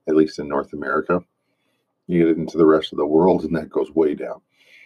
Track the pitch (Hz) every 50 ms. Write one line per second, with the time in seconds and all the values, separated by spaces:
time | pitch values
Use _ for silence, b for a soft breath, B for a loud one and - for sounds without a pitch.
0 | - - 78 78 78 78 - - 73 73 71 69 69 - - 73 71 67 69 78
1 | 80 - 90 87 85 _ _ _ _ _ _ _ _ _ _ _ _ _ _ _
2 | _ - 90 85 82 82 80 82 80 76 - 80 82 78 78 78 - - - -
3 | 76 73 78 80 87 95 87 82 80 78 82 78 76 - - - - - - 78
4 | 80 76 73 69 73 - - - _ _ b b b b b b b